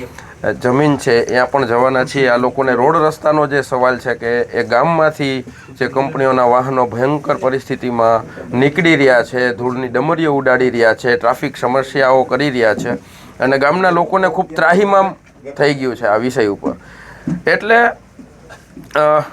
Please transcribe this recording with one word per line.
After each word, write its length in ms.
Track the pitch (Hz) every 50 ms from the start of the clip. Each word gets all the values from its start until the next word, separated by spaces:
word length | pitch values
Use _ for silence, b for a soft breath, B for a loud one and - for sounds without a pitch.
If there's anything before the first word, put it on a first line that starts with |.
| 127 - - B B B B B - 104
જમીન 460 | 104 - - 123 127 139 151 147 143 131
છે 280 | - 135 117 117 -
ત્યાં 260 | - 117 127 127 -
પણ 140 | - 139 131
જવાના 400 | 113 120 120 127 131 131 127 127
છીએ. 220 | - - 139 131 127
આ 100 | 120 120
લોકોને 360 | 127 123 - 135 135 131 123
રોડ 240 | - - 151 160 165
રસ્તાનો 500 | 151 156 156 - - 151 151 156 147 131
જે 140 | 143 139
સવાલ 360 | 131 - 135 123 127 127 127 120
છે 160 | - 127 117
કે 280 | - 117 117 120 120
એ 220 | 117 - - 117 113
ગામમાંથી 800 | 110 120 120 143 165 170 165 156 156 151 - 147 135 131 127 123 127 B B B B 131 -
જે 80 | 131 120
કંપનીઓના 580 | 135 135 135 135 127 131 135 135 131 127 123
વાહનો 400 | 120 120 127 127 135 135 127 127
ભયંકર 500 | 110 110 117 127 131 151 147 147 151 139
પરિસ્થિતિમાં 1120 | 123 - 131 131 135 127 - 135 - 127 127 120 117 113 113 117 110 - - - - - - 123 123
નીકળી 360 | 139 143 143 185 170 165 160
રહ્યા 280 | 139 139 131 123 120 113
છે, 300 | - 127 123 127 123 117
ધૂળની 340 | 101 123 127 123 127 127 120
ડમરીઓ 460 | 120 127 135 160 170 160 165 151 143
ઉડાડી 360 | 139 131 131 127 123 127 123
રહ્યા 240 | 117 117 113 113 110
છે, 220 | - - 123 120
ટ્રાફિક 420 | 120 117 117 - - 151 139 - -
સમસ્યાઓ 640 | 131 120 127 135 131 135 - 143 135 127 131 131 123
કરી 260 | - 127 127 147 147
રહ્યા 260 | 127 123 113 107 104
છે 160 | - - 120 104 - B B B B B B B B
અને 180 | 123 131 139 135
ગામના 320 | 139 147 160 180 190 180
લોકોને 380 | 170 170 175 - 190 190 190 180
ખૂબ 260 | - 180 180 - 160
ત્રાહિમામ 600 | 165 160 165 180 190 208 196 196 190 190 190 190 - _ - - - - 135 - -
થઈ 160 | 147 151 143
ગયું 220 | 139 131 127 113
છે 100 | 101 120
આ 100 | 104 104
વિષય 300 | 110 120 127 123 131 110
ઉપર. 300 | 101 98 - - 67 - - B B B B B B B B B B 180 - - 156
એટલે, 280 | 165 - 208 214 226 233 240 233 - - - - - - - - - - - - - - - - - - - - -
અ, 280 | 151 151 151 151 151 127 -